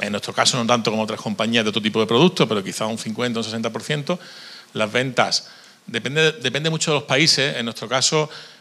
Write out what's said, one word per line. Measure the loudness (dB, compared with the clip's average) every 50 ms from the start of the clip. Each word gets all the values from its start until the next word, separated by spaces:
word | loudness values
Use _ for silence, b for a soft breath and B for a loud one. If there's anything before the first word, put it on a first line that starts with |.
en | -6 -4
nuestro | -4 -4 -6 -4 -2
caso | 0 0 2 2 0
no | 2 2
tanto | 2 2 2 0
como | 0 0 -2
otras | -2 -4 -4
compañías | -4 -4 -2 -2 0 2 2 2 2
de | 2
otro | 0 0
tipo | 0 0 2 2
de | 2
productos, | 4 6 6 6 6 6 4 2 2
pero | 2 0
quizá | -2 -2 -4 -4 -4
un | -4 -4 -4
cincuenta, | -6 -6 -4 -2 -2 -2 -2 -2
un | -4
sesenta | -4 -4 -4 -4 -4
por | -4 -6
ciento. | -4 -4 -4 -4 -2 -2 -4 -4 B B B B B B B B B B -4
Las | -2 -2 0
ventas, | 2 0 0 2 2 2 2 2 2 -2 B B B B B B B B _ -6
depende, | -6 -4 -4 -2 0 2 2 2 2
depende | 0 -2 -4 -2 -2 -2 -2
mucho | -2 0 0 0
de | 0
los | 0 0
países. | 2 2 4 4 4 4 2 2 0 -2
En | -2 -4
nuestro | -6 -6 -8 -6 -2
caso, | 0 0 2 2 2 2 0 0 B B B B B B